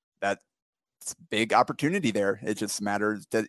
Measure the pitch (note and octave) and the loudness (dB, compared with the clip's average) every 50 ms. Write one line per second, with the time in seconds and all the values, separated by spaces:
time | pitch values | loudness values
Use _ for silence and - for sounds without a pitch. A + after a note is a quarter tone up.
0 | _ _ _ - G2 G2 G2+ - _ _ _ _ _ _ _ _ _ _ _ - | _ _ _ -4 -2 -2 -2 -4 _ _ _ _ _ _ _ _ _ _ _ -16
1 | - - - _ - - - G#2+ A#2 G#2+ G2+ A2+ B2+ - C3+ - C#3+ D3+ F#3 G3+ | -14 -14 -14 _ -10 -4 0 0 0 4 4 4 4 4 0 -2 0 0 0 2
2 | D#3+ A2+ G2 G#2 G2+ G2 G2 G#2+ A2 G#2+ G#2+ - A2 G#2 - - G2+ G2+ G2+ G2+ | 0 0 0 2 0 0 0 -2 -2 -4 -2 -2 -2 -6 -4 -4 -2 -2 0 0
3 | G#2 G#2+ G#2+ G2 E2 - - A2 A2 | 0 0 -2 -2 -6 -2 -2 -2 0